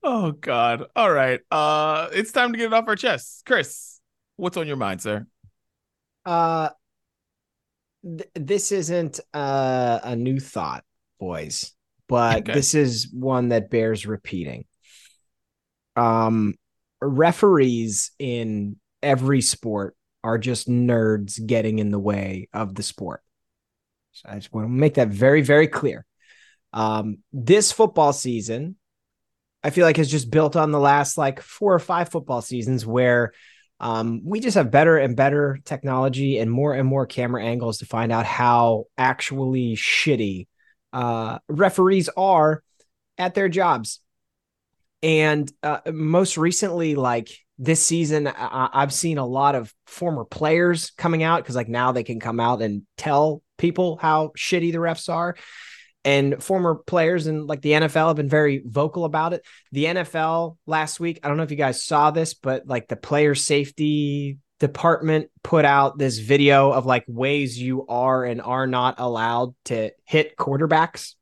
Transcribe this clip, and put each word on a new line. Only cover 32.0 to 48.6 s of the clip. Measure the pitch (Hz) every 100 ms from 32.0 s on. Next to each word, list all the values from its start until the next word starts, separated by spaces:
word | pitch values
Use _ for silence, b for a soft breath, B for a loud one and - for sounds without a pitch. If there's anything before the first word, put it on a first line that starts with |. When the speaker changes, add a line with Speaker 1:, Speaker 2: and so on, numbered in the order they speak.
| 170
Speaker 2:
football | 170 135 123
seasons | 110 127 113 127 110
where, | 120 127 120 117 b b b b _
um, | 120 113 113 117 156
we | 208
just | 247 196
have | 135
better | 143 160 160
and | 135 120
better | 135 147 143 135
technology | - 135 139 131 131 127 139 127
and | 113
more | 120 147
and | 135 131
more | 135 131
camera | - 123 120
angles | 110 120 117 110
to | -
find | 113 113
out | 113 104
how | - 123 120 117 110 - -
actually | 131 127 - 135 131 131 123 110
shitty, | - - - 127 107 95 90 _ _ _ _
uh, | 127 120 117 110 117 _
referees | 151 190 185 185 190 165
are | - 190 180 156 156 _ _ _ _ _ -
at | 180 180
their | 196
jobs. | 170 180 135 107 - _ _ _ _ _ _ _ _ _ _
And, | 160 156 156 151 143 _
uh, | 151 147 -
most | 160 156 170 185 -
recently, | 165 175 202 175 165 147
like, | 127 120 110 - _ _
this | 131 160 -
season, | 165 156 151 143
I, | -
I, | 123 131